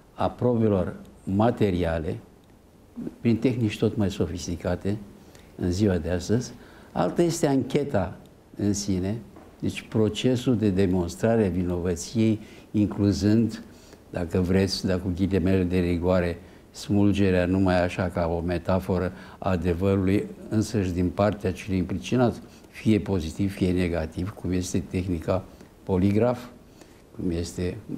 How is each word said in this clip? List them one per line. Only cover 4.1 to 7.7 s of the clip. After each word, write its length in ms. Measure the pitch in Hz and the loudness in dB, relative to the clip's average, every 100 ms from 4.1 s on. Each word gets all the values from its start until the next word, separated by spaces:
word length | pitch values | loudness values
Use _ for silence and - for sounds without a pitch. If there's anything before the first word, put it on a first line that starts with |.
sofisticate, 840 | - 82 85 - 85 92 87 98 104 - - - - - - | 0 -4 -4 -6 -6 -4 -4 -4 -6 -8 -20 -20 -20 -20 -6
în 100 | 90 | -2
ziua 260 | 90 104 90 | 2 2 2
de 120 | 80 | 0
astăzi, 420 | 87 82 107 120 - - - - | -4 0 0 0 -12 -20 -20 -12
alta 300 | - 175 180 | -2 -2 2
este 260 | 175 156 151 | 0 2 2
ancheta 680 | 135 123 | 2 0